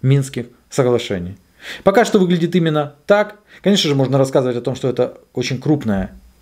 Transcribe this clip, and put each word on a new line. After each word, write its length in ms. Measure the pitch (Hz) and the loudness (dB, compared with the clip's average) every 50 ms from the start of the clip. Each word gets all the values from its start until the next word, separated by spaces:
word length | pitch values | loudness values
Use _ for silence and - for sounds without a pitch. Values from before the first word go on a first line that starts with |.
Минских 460 | - 131 139 139 135 135 - 127 117 - - _ _ - | 2 2 2 2 2 -2 -8 -10 -12 -12 -16 _ _ -8
соглашений. 680 | - - 127 123 120 113 - - 104 90 87 90 101 - _ _ _ _ - - - - - | -4 0 0 2 2 0 0 -2 -6 -6 -6 -8 -12 -16 _ _ _ _ -18 -18 -10 -2 0
Пока 200 | 196 196 240 220 | 2 4 4 2
что 120 | 208 - | 4 4
выглядит 380 | 208 185 175 180 165 165 165 175 | 2 2 4 2 0 0 0 0
именно 400 | 185 165 160 151 151 147 143 - _ _ | 0 0 2 0 -2 -2 -4 -8 _ _
так. 300 | - 202 208 208 208 - - _ _ - - | 2 2 2 2 -2 -6 -20 _ _ -14 -4
Конечно 260 | - 185 202 175 - | 0 0 2 2 2
же, 60 | 156 143 | 0 0
можно 240 | 135 135 123 135 | 0 0 2 2
рассказывать 400 | 135 135 135 139 147 123 127 117 | 2 2 2 2 0 0 0 -4
о 40 | 120 | -4
том, 120 | 120 143 123 | -4 -6 -6
что 160 | - - 127 | -4 -4 -4
это 300 | 120 - 127 123 - - _ _ - | -2 -2 -2 -4 -4 -16 _ _ -8
очень 260 | 127 120 - 135 - | -8 -6 -6 -6 -6
крупная 480 | - 147 156 143 - 110 101 95 92 - - - - - _ _ | 0 0 0 0 0 -2 -2 -2 -4 -6 -10 -18 -20 -20 _ _